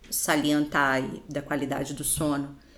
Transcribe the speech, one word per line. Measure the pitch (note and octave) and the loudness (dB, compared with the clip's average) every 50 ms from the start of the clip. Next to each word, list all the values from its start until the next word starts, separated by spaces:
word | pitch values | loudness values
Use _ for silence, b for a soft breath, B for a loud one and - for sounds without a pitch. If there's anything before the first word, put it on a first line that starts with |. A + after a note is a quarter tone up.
| - - | -12 -8
salientar | - - - - D#3 D3+ C#3+ D3 D3 D3 D3 D3 - D3 C#3 C3+ C3 | -6 -2 2 2 4 4 4 4 4 2 2 2 2 2 4 4 4
aí | C3 C3 - - - - - | 2 0 -2 -6 -10 -10 -8
da | D3 C#3+ | -8 -6
qualidade | C#3+ - D3+ C3+ C#3 B2+ C#3 C#3+ D3 C3+ C#3+ | -4 -4 -4 -2 -2 -2 -2 -4 -4 -6 -6
do | C#3+ | -4
sono, | C#3+ - - - D#3 D3 C#3+ C#3+ C#3 C#3+ - B B B B | -4 -2 0 0 0 0 0 -2 -4 -6 -10 B B B B